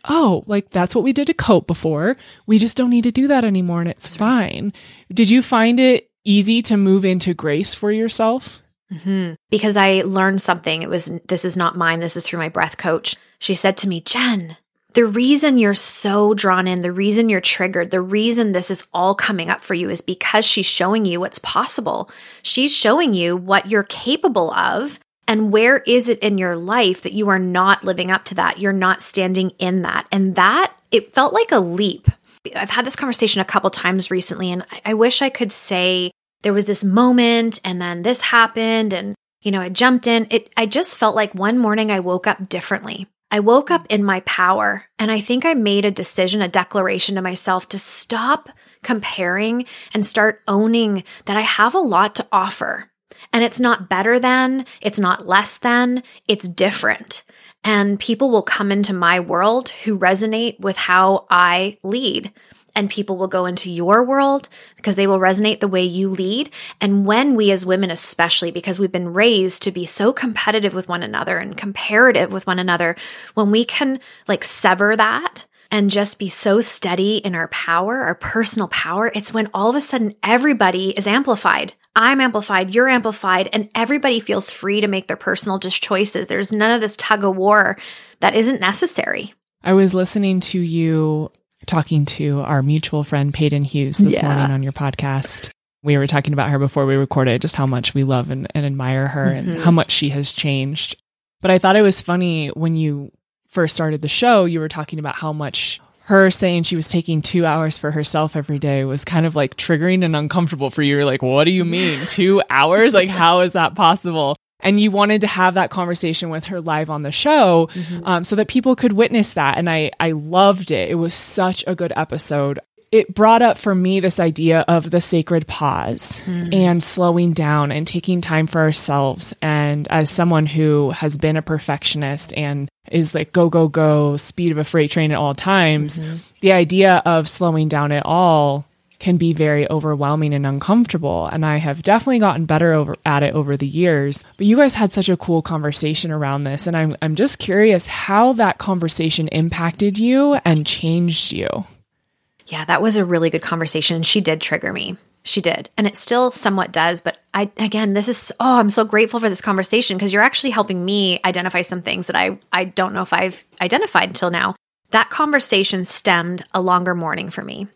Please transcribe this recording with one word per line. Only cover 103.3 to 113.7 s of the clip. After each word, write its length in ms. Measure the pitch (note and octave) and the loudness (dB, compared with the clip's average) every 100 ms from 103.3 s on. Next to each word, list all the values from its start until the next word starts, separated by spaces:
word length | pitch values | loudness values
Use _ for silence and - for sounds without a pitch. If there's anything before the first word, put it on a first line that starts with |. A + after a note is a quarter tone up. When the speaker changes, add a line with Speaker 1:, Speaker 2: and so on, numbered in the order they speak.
| _ _ | _ _
Speaker 1:
first 260 | F#3 D#3+ - | -2 -2 0
started 260 | D#3+ D3+ | -2 -4
the 60 | D3+ | -2
show, 380 | - A#3+ A3 F3 | 0 4 4 2
you 140 | E3 | -2
were 100 | D#3 | -6
talking 280 | D#3 D3 D#3 | -8 -10 -8
about 180 | D3 - | -8 -8
how 160 | D#3+ | -6
much 460 | D3+ C#3+ - - - _ _ - | -6 -6 -6 -6 -8 _ _ 2
her 260 | G3 F#3+ | 6 6
saying 320 | F3+ F#3 F3 | 4 0 0
she 120 | E3 E3+ | 0 -2
was 120 | D#3+ | 0
taking 340 | F3 E3 D#3 | -2 0 -2
two 240 | - F3+ D#3+ | 0 0 2
hours 320 | D#3 D#3 - | 0 -2 -2
for 140 | D3 | -4
herself 440 | D3+ D3+ D#3 D#3 D#3 | -4 -2 -2 -2 -4
every 220 | C#3+ D3 | -6 -4
day 260 | D3 C#3 | -2 -2
was 220 | C3+ C#3 - | -2 -4 -2
kind 200 | E3 D#3+ | 0 0
of, 80 | D#3 | 0
like, 200 | C3+ - | -2 -4
triggering 480 | - D#3+ E3+ F#3 | -2 0 2 2
and 120 | F3 D3+ | 0 0
uncomfortable 560 | D3 F#3 E3+ D3 C3+ | -2 -2 -2 -2 -4
for 100 | - | -2
you. 140 | C#3+ C#3+ | 0 2
You're 100 | C#3+ | 2
like, 160 | C3 | 0
"What 220 | B2+ C3+ | 2 2
do 80 | D#3+ | 4
you 120 | F#3 | 2
mean? 360 | E3+ F3 F3+ C#3 | 0 0 -2 -2
Speaker 2:
<laughs> 80 | E3 | -4
Speaker 1:
Two 340 | - F#3 G3 - | 0 4 2 4
hours? 440 | C3+ D3+ F#3+ A#3 G#3 | 2 4 4 4 4
Like, 120 | F#3 | 2
how 320 | F#3 E3+ F3+ | 2 4 4
is 120 | F3+ | 2
that 220 | F3 D#3+ | 2 0